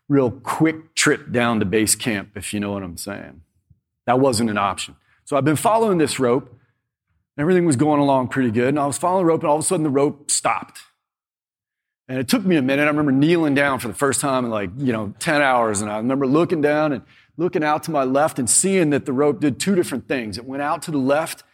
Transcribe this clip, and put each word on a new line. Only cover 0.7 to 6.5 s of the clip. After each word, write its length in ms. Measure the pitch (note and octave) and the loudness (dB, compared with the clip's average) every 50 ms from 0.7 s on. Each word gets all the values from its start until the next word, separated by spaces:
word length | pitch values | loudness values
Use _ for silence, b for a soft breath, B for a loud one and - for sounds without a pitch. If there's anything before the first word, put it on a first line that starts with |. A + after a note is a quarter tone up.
| D#3 D#3+ - _ _ | 0 -2 -10 _ _
trip 360 | - - D#3 C#3 - - - | 0 2 2 2 0 -2 -4
down 280 | G#2+ A#2+ A#2 A#2+ A#2 G#2+ | -2 0 0 0 0 0
to 60 | G2+ | 0
base 300 | F2+ A2 A2 G#2+ G2+ - | 0 0 0 2 0 0
camp, 360 | - - B2 G#2+ G2 F#2 - - | -2 -2 -4 -4 -4 -6 -10 -14
if 180 | G2+ - - - | -14 -10 -8 -6
you 60 | G#2 | -6
know 140 | G#2 G2+ G2+ | -4 -6 -6
what 100 | G2 F#2+ | -8 -8
I'm 140 | F2+ E2+ | -10 -12
saying. 440 | - - G2+ G2 F#2 E2 C#2+ - F2 - _ _ _ _ _ _ _ _ _ _ _ _ | -12 -12 -12 -12 -12 -14 -16 -20 -20 -20 _ _ _ _ _ _ _ _ _ _ _ _
That 140 | A#2+ B2 C3 | 0 2 2
wasn't 300 | C#3 C3+ A#2+ G#2 A#2+ A2 | 2 2 2 0 0 0
an 80 | G#2 | 0
option. 400 | G#2 G2+ G2 F2+ - - - - _ _ _ _ _ _ | 0 0 0 -2 -4 -10 -14 -16 _ _ _ _ _ _
So 140 | - D3 | -4 -2
I've 80 | C#3 C3+ | 0 2
been 100 | D3+ D3+ | 2 0
following 420 | C3+ - F#3 G#3+ A3+ A3+ G#3+ F#3 | 2 2 2 2 2 2 2 2
this 220 | E3 D3+ B2+ - - | 2 0 0 0 0
rope. 400 | C3 A#2+ A#2+ C3 - - | 2 2 2 0 -2 -6